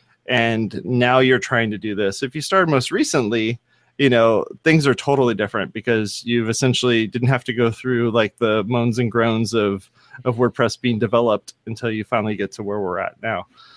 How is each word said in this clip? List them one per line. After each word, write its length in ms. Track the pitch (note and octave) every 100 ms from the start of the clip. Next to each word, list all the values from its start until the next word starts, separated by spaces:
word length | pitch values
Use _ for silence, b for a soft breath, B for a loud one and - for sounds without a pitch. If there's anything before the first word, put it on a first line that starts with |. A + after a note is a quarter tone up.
| _ _ -
and 580 | B2 A#2 A2+ A2 G#2
now 340 | F#2+ B2 B2 C3
you're 200 | C3 B2+
trying 320 | - B2 A2+
to 80 | G#2
do 160 | A2
this. 280 | G2+ G2 G2
If 120 | C3
you 60 | D#3
started 300 | - F#3+ F3
most 200 | C#3 A#2+
recently, 680 | - D4 D#3+ A2 A2+ A2 A#2+ _ _ _ -
you 100 | C#3
know, 380 | A#2+ A2+ G#2+ - -
things 220 | D#3+ D#3+ C#3+
are 80 |
totally 400 | A#2+ - C#3 B2
different 400 | G#2+ G#2 A2 F#2+
because 500 | A2 G2+ A2+ G#2+ -
you've 240 | - A#2+ A2+
essentially 580 | A2+ C3 B2 B2+ A2+ A2
didn't 220 | B2 B2+
have 160 | C3
to 80 | -
go 180 | A2+ A#2
through, 420 | G#2+ B2+ B2 A#2
like, 260 | A2+ G#2+ -
the 260 | A2+ G#2+
moans 340 | G2+ B2 A#2+ A2+
and 140 | A#2+
groans 400 | A#2 A2+ A2 A2
of, 380 | A2+ G#2 G2 - _ B B
of 120 | B2+ A#2
WordPress 440 | B2 - A#2 -
being 180 | B2 A2+
developed 540 | A2 A#2 A#2+ G#2 - - -
until 240 | A2+ A#2+
you 120 | A2
finally 320 | G#2 A#2 G#2+
get 160 | G2+ G2
to 100 | -
where 180 | G2+ G#2
we're 180 | F#2+ F2+
at 220 | F#2+ -
now. 240 | A2+ G2 - b b